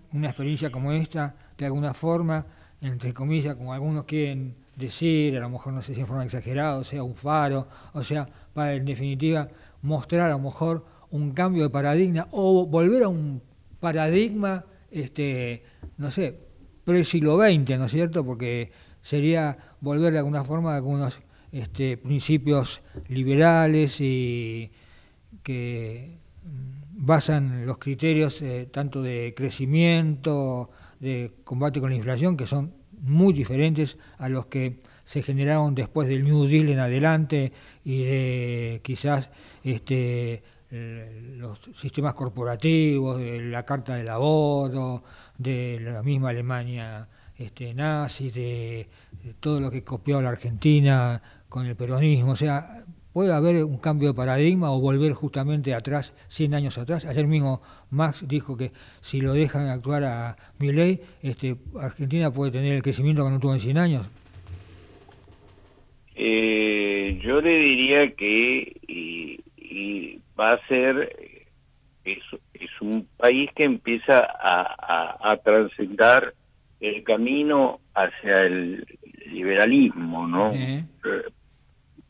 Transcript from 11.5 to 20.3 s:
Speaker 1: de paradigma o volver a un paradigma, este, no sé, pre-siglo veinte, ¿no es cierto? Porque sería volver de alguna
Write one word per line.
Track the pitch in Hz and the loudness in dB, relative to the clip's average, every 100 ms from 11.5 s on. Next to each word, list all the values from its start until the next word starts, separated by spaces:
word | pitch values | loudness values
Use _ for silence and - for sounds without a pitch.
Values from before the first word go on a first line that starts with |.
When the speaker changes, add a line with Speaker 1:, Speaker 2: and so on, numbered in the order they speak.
| 175 | 2
Speaker 1:
de | 147 | 0
paradigma | 139 143 156 185 165 170 | 0 2 2 2 0 -2
o | 202 190 185 170 | 0 4 4 4
volver | 165 175 254 | 4 4 4
a | 208 | 4
un | 170 151 131 - _ - - | 0 -4 -6 -10 _ -20 -8
paradigma, | 170 156 156 180 226 214 196 185 - - - | -4 0 2 2 2 0 -2 -4 -8 -20 -12
este, | 160 131 - 143 127 120 117 - - - - | -8 -8 -4 -4 -2 -6 -8 -14 -20 -18 -10
no | 143 | -6
sé, | 196 165 - - - - - | -4 -4 -6 -18 -20 -20 -8
pre-siglo | - 175 156 170 151 170 | 0 2 2 2 4 6
veinte, | 214 160 131 131 | 6 4 2 0
¿no | 123 | 0
es | |
cierto? | 151 170 165 127 | 0 -2 -2 -4
Porque | 120 123 120 113 - - - | -4 -4 -4 -6 -12 -20 -20
sería | - 147 151 165 151 135 - - | -4 0 2 2 0 -4 -14 -10
volver | 139 147 170 | -4 0 2
de | 156 | 2
alguna | 143 | 0